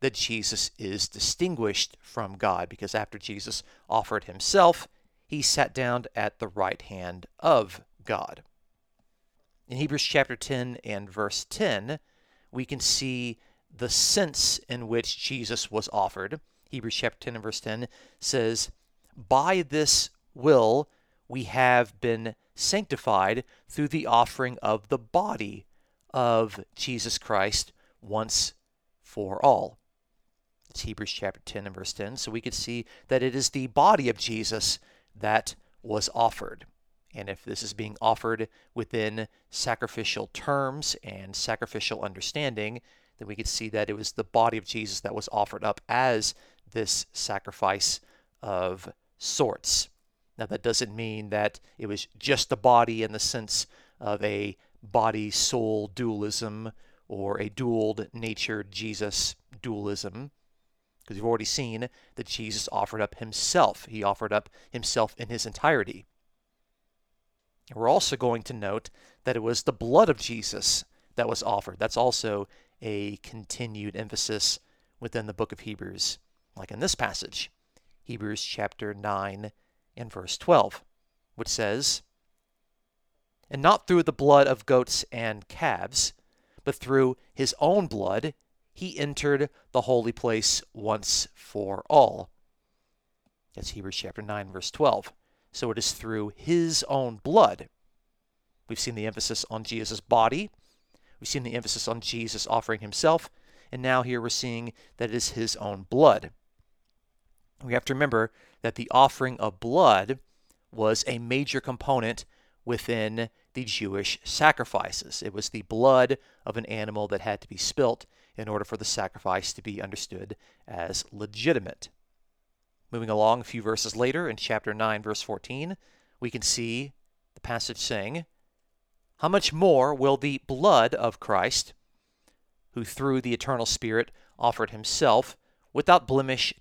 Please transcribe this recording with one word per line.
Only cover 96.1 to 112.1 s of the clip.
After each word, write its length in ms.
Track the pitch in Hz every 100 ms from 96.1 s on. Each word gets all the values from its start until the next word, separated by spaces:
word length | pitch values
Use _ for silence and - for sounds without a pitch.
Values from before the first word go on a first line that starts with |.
| 110 104 -
his 480 | - 170 165 156 -
own 300 | 139 127 110
blood. 540 | - 202 135 95 - _ _ _ _ _ _ _ _ _ -
We've 100 | 113
seen 160 | -
the 120 | 113 110
emphasis 400 | 110 - 113 -
on 160 | 110
Jesus' 360 | 107 113 107 110
body. 500 | - 117 113 143 208 _ _ _ _ _ _ -
We've 100 | -
seen 160 | 143
the 100 | 123
emphasis 340 | 117 113 113 -
on 140 | 117
Jesus 440 | - 117 113 107 -
offering 340 | 113 - 110
himself. 500 | 104 - 160 165 - _ _ _ -
And 80 | 127
now 220 | 127 127
here 180 | 123 123
we're 80 | 117
seeing 460 | - 127 117 117 - _ -
that 100 | 120
it 60 |
is 160 | 117 -
his 260 | 120 113 -
own 280 | 104 98
blood. 500 | 95 123 151 98 - - _ _ _ _ _ _ _ _ _ _ _ _
We 80 | 127
have 140 | 123 -
to 80 |
remember 400 | 135 147 117 113 _ _ _
that 140 | 117
the 160 | - 117
offering 500 | 127 135 - 131 120
of 180 | 107 95
blood 600 | 117 151 160 101 101 131 _ _ _ _ _
was 340 | 110 107 110 -
a 120 | 120
major 440 | 117 131 143 135
component 640 | - 127 - 131 113